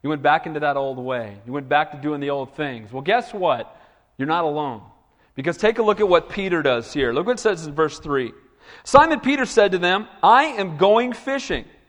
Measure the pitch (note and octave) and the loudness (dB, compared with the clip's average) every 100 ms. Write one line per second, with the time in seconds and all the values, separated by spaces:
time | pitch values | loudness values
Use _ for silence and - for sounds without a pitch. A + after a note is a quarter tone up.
0 | C#3+ D3+ D3 D#3+ E3+ D3+ D3 C#3 C#3 B2+ | -4 0 2 0 -2 -4 -2 -2 -4 -6
1 | B2+ B2+ A2 G2+ A2+ C#3+ C3 D3 D#3 C#3+ | -6 -6 -6 -12 -10 -10 0 0 0 -6
2 | D3 D3 C#3+ C#3 B2+ - D3 A#2 G#2+ B2+ | -6 -6 -4 -4 -6 -6 -6 -8 -12 -6
3 | C#3+ A#3 A#3 G#3 F3 B2 - - _ _ | 0 0 -2 -4 -2 -2 -6 -16 _ _
4 | _ - C#3 E3+ D#3+ D3+ C#3+ A2 - _ | _ -8 -2 0 0 -4 -6 -8 -16 _
5 | _ _ _ - D3 E3 G#3+ A#3 G#3+ G3 | _ _ _ -6 -6 0 0 2 0 2
6 | G#3 E3+ - - F#3+ F3 C#3 A#2+ A#2 C#3+ | 4 4 2 -6 -2 0 2 0 -2 -2
7 | B2+ B2 F#3 B3 A3 F3 D#3 C#3+ D3+ - | 0 0 -2 0 -2 -2 -6 -2 -2 -2
8 | D#3 C#3 A#2 - _ _ - - - C4+ | -4 -4 -4 -10 _ _ -20 -20 4 6
9 | D#4+ D4 B3 C#4 B3 - G3+ F#3 F3 F#3+ | 6 2 0 0 2 4 4 2 0 0
10 | G#3+ - F3 A#3+ D4+ A3+ F#3+ D3+ F#3+ A3 | -4 2 6 6 4 -4 -6 2 4 4
11 | B3 A#3+ - C4+ - C#3+ G2 _ | 2 -6 -6 -6 -4 -8 -8 _